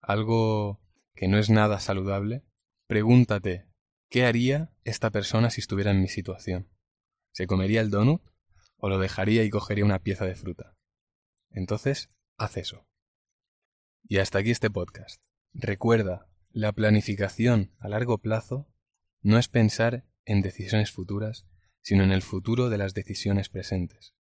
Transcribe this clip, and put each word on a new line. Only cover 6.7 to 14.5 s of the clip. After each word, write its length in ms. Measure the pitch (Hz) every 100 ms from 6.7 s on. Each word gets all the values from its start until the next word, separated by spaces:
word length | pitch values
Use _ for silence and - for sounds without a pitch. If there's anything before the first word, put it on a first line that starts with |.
| _ _ _ _ _ _
¿Se 140 | - 92
comería 360 | 95 95 113
el 100 | 110
donut 320 | 101 117 165 _ _ _ _ _ _
o 120 | 101
lo 80 | 95
dejaría 460 | 95 - 98 113
y 80 | 110
cogería 340 | 107 - 104 104
una 140 | 95
pieza 260 | - 95 95
de 100 | 90
fruta?". 400 | - 85 - _ _ _ _ _ _ _ _
Entonces, 580 | - 92 104 - 139 - _ _ _
haz 200 | 110 -
eso. 300 | 95 - _ _ _ _ _ _ _ _ _ _ _ _ _
Y 100 | 98
hasta 220 | 98 98
aquí 120 | 104